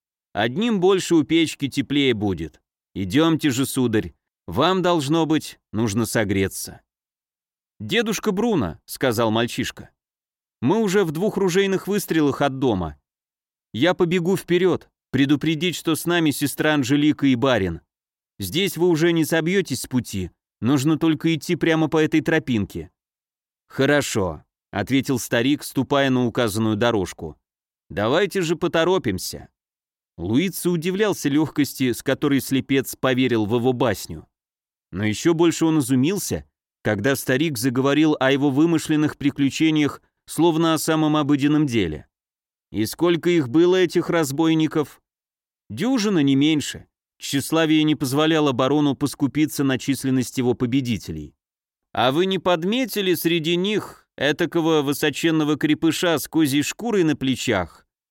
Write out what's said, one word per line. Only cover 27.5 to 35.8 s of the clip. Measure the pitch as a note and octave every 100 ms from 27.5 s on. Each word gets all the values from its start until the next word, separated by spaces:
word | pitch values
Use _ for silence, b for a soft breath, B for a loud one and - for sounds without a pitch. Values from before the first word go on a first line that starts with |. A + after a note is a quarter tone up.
| _ _ _ -
«Давайте | - G#2+ D#3 G3+ G3
же | D#3+ E3+
поторопимся». | F3 E3+ E3 F#3 A2+ F#2 - D2 - _ _ _ _ _ _ -
Луица | F2 A#2+ G3 - -
удивлялся | E3+ E3+ F#3 G#3+ D#3+ D3
лёгкости, | C#3 D#3 - C#3 - C3
с | A2+
которой | - C3 D3 C#3
слепец | - C3+ - C3+ - -
поверил | C3 B2+ B2+ A#2
в | G#2
его | A#2+ A#2+
басню. | B2 C3 F#2+ - D#2+ - _ _ _ _ _ -
Но | F2+
ещё | G#2+ G#2 E3
больше | E3 E3+ D3+ E3
он | D#3+